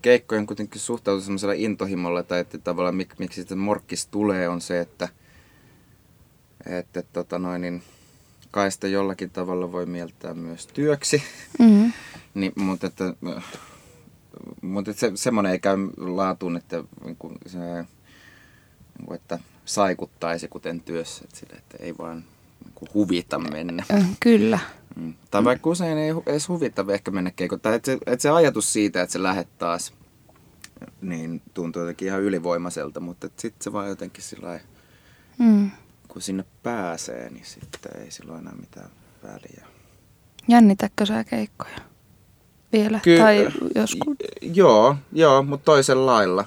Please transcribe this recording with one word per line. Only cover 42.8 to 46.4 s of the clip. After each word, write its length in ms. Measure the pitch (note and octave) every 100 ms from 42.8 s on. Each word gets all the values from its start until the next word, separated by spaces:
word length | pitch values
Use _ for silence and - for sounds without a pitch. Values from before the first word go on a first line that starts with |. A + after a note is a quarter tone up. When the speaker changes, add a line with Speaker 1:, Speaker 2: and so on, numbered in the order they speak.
| G#3+ A3
Speaker 1:
Ky-, 160 | E3+ E3+
Speaker 2:
Tai 280 | A3 G#3 F3
Speaker 1:
äh, 60 | - -
Speaker 2:
joskus? 420 | - A3 - - C#4 - -
Speaker 1:
j-, 80 | -
joo, 420 | E3+ F3 A2 A#2+ C#3+ -
joo, 300 | D3+ D#3+ C3+
mut 220 | C#3 C#3+
toisella 480 | D#3+ D3 C3+ C3 C3
lailla. 280 | A#2 F#2+ F#2